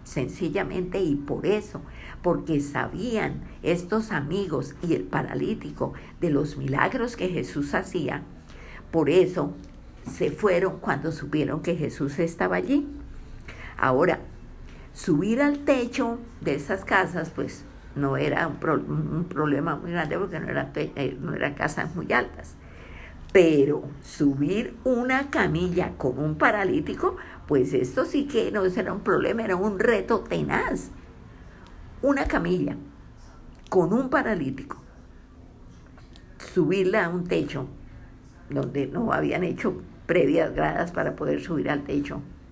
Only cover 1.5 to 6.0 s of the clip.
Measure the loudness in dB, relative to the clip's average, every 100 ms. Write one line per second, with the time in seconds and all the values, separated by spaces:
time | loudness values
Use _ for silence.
1.5 | 0 0 -12 -12 -14 -14 -2 0 0 2
2.5 | 0 2 -2 -2 -2 -2 0 0 -4 -10
3.5 | -4 0 0 2 -2 0 -2 0 -2 0
4.5 | -2 -4 -6 0 0 0 -2 -2 -2 -2
5.5 | -2 -6 -4 -4 -4